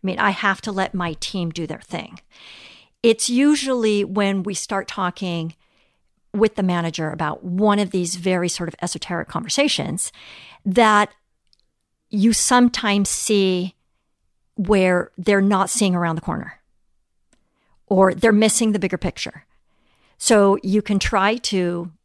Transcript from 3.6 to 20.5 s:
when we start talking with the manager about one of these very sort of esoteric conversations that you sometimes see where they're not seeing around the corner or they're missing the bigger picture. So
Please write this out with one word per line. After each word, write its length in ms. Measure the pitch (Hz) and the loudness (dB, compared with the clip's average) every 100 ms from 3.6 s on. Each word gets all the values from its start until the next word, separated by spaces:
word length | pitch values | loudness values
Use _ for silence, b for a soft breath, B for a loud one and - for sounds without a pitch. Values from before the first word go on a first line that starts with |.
| 269 254 220 208 | 0 0 2 0
when 380 | 196 190 196 196 | 0 0 0 0
we 120 | 185 | -4
start 340 | 185 - 196 190 | -6 -6 -6 -6
talking 640 | - 185 - 185 170 165 - _ _ _ _ _ _ _ | -4 -4 -4 -6 -4 -6 -10 _ _ _ _ _ _ _
with 240 | 208 214 - | 0 0 2
the 60 | |
manager 480 | 190 175 165 160 156 | -2 0 -2 -4 -8
about 340 | 160 151 - | -4 -6 -6
one 340 | 185 180 208 202 | -6 0 2 2
of 120 | 196 | 0
these 260 | 190 175 180 | -2 -4 -4
very 320 | 180 180 175 | -2 0 -2
sort 200 | - 170 | -4 -8
of 60 | - | -6
esoteric 460 | 175 - - 170 165 | -8 -8 -8 -8 -6
conversations 800 | - - - 196 - - 180 - B B B B B | -8 -4 0 0 0 -4 -6 -8 B B B B B
that 480 | 196 185 220 208 208 _ _ _ _ _ _ _ _ _ _ | 0 4 6 4 2 _ _ _ _ _ _ _ _ _ _
you 220 | 208 214 | 2 2
sometimes 760 | 220 - 247 240 - 208 202 196 | 2 2 4 4 2 -2 0 0
see 680 | - - 208 190 180 180 _ _ _ _ _ _ _ _ - | -4 0 2 2 0 -4 _ _ _ _ _ _ _ _ -6
where 540 | 185 202 185 180 - - | 0 2 4 2 -2 -6
they're 220 | 180 202 | 0 2
not 300 | 196 196 185 | 4 2 0
seeing 240 | - 202 | 0 0
around 220 | 180 170 160 | 0 -2 -4
the 60 | |
corner 380 | - 160 - - _ _ _ _ _ _ _ _ _ _ _ _ _ | -6 -6 -8 -18 _ _ _ _ _ _ _ _ _ _ _ _ _
or 280 | 190 190 | 4 4
they're 180 | - 233 | 4 4
missing 400 | 208 214 - 220 | 6 4 2 0
the 60 | 208 | 0
bigger 200 | 185 180 | -2 -2
picture. 460 | 175 - - - _ _ _ _ _ _ _ _ | -4 -6 -12 -12 _ _ _ _ _ _ _ _
So 420 | - 220 196 | 2 6 6